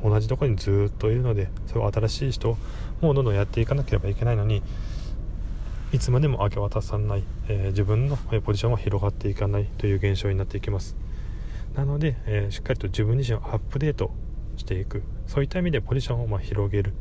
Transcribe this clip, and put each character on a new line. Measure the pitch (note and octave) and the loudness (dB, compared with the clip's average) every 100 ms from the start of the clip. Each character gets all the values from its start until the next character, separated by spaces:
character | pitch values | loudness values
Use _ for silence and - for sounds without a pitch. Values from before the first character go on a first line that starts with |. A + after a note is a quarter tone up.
同 | G#2+ G#2+ | 4 4
じ | G#2+ | 2
と | C3 | 0
こ | |
ろ | C#3+ | 2
に | G2 | 2
ず | - G2 G#2 | 2 2 2
っ | - | 2
と | A2 | 0
い | A#2 | 2
る | |
の | B2 | 2
で、 | G#2+ F2+ - - | 0 0 -4 -4
そ | A#2 | 0
れ | |
を | G#2+ | 0
新 | G2+ G#2+ | 2 0
し | - C3+ | 0 -2
い | |
人 | - A2+ A#2 - - - - | 0 0 0 -4 -6 -6 2
も | E3 | 4
ど | C#3 | 4
ん | B2 | 4
ど | |
ん | |
や | G2+ | 2
っ | G#2 | 2
て | - | 0
い | A2+ | 2
か | |
な | C#3+ C3+ | 2 2
け | |
れ | G#2 | 0
ば | F#2+ | 2
い | G2+ | 2
け | A2+ | 2
な | |
い | A2+ | 2
の | |
に、 | G#2 G#2 - - - - - - - - - - - - - | 2 0 0 -6 -4 -4 -4 -6 -6 -6 -6 -6 -6 -6 -2
い | C3 | 0
つ | - | 2
ま | B2 | 4
で | D3 | 4
も | B2 | 2
明 | G#2 | 0
け | G#2 | 0
渡 | G2+ G#2+ | 0 -2
さ | - G#2 | -2 -2
な | G#2+ G2 | 0 0
い、 | F#2+ - - | -2 -4 -2
え | G#2 F#2+ | 0 2
ー、 | |
自 | F#2 G2 | 2 2
分 | A2 C3+ | 4 2
の、 | C#3 - | 0 0
え | A2 | 0
ー、 | |
ポ | G#2 | 2
ジ | G#2 | 2
シ | A2+ | 2
ョ | |
ン | |
は | A2 | 2
広 | - G2 | 0 0
が | G2+ | 0
っ | |
て | - G#2 | 0 -2
い | F#2+ | 0
か | G2+ | 0
な | G2+ | 0
い | G#2 - | -2 -2
と | G#2 | 0
い | |
う | G2 | 2
現 | G2+ F#2+ | 2 2
象 | G2+ | 0
に | F#2+ | 0
な | |
っ | F#2+ | 0
て | G2+ | -4
い | |
き | G#2 | -2
ま | G2 | -2
す。 | - - - - - - - - - | -2 -6 -6 -6 -6 -6 -6 -6 -6
な | - C#3 | -2 0
の | D3 | 2
で、 | D#3 A#2+ - | 0 0 0
え | G#2 G2+ | 0 0
ー、 | |
し | - | -4
っ | |
か | - | -2
り | - | -2
と | G2 | 0
自 | F#2 G#2+ | 0 2
分 | B2 | 4
自 | B2+ | 2
身 | A2 | 0
を | G#2+ | 0
ア | A2 | -2
ッ | |
プ | - C3+ | -2 0
デ | D3+ | 0
ー | |
ト | C#3 - - - - - - | 0 -2 -4 -6 -6 -6 -8
し | |
て | - F#2+ | -4 -4
い | |
く、 | G2 G2+ - - - | -2 -6 -6 -6 -2
そ | - | 0
う | |
い | C#3 | 0
っ | |
た | F#3 | 0
意 | |
味 | F3 | 0
で | C#3+ | 0
ポ | - C3 | 0 -2
ジ | |
シ | A#2+ | 0
ョ | A#2+ | -2
ン | |
を、 | A#2 | 0
ま | G2+ | -2
あ、 | |
広 | - G2+ G2+ | 0 0 2
げ | G2+ | 2
る | G2 - | 0 -2